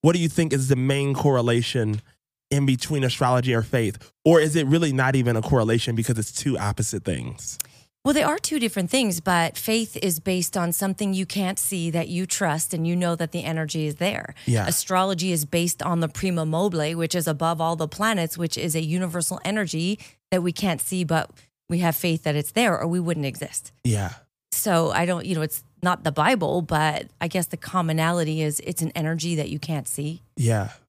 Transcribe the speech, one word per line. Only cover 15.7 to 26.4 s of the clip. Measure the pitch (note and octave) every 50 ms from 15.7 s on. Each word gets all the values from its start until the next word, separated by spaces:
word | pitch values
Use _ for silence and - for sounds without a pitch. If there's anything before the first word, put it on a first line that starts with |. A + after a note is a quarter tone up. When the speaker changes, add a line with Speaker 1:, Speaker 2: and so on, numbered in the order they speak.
| - - -
Speaker 2:
on | F3 F3 E3+
the | E3 D#3
prima | - - - F#3+ F3+ E3 D#3+
mobile, | D#3 D#3 E3 G3 G#3 F3 E3 D3+ D3+ E3
which | E3+ E3 D#3+ -
is | F3+ E3
above | E3 D#3 C#3 E3 E3 E3+ D#3+ E3
all | E3 E3+
the | D#3+ E3 D#3
planets, | - - G#3 A3 A3 F#3+ E3 E3 -
which | E3+ E3+ D#3+ - -
is | - F3 D3+
a | E3 E3
universal | D3+ E3 F3+ F#3 F3 D#3+ F3 D#3+ - F#3 - -
energy | F#3 G3+ G#3+ G3+ D#3+ - F3+ E3 F#3 G#3 - - - _ _ _ _
that | - F#3 E3+
we | F3+ E3
can't | - - F#3+ E3 - -
see, | - - F#3 F3+
but | D3 E3 D#3+ - - - - _ _ _ _ _ _
we | F3 F3
have | F3+ E3+ D#3
faith | - - F3 E3 D#3+ -
that | D#3+ D3
it's | D3+ D3 - -
there | A3 B3 A3 E3+ -
or | -
we | E3+ F3 F3+
wouldn't | F3 E3 E3+ D#3 C#3+
exist. | C#3 - - - - - - - - _ _ _
Speaker 1:
Yeah. | B2 A2 G#2 G2 F2+ - - _ _ _ _ _ _ -
Speaker 2:
So | - - A3 F3+ E3 E3 D#3 -
I | - E3+
don't, | F3 F#3 E3+ -
you | F#3 F#3
know, | D#3+ D#3
it's | D#3 - - - _ _ _ -
not | F3+ F3+ - -
the | D#3+ C#3+
Bible, | D3+ D3+ G3+ C4 G#3+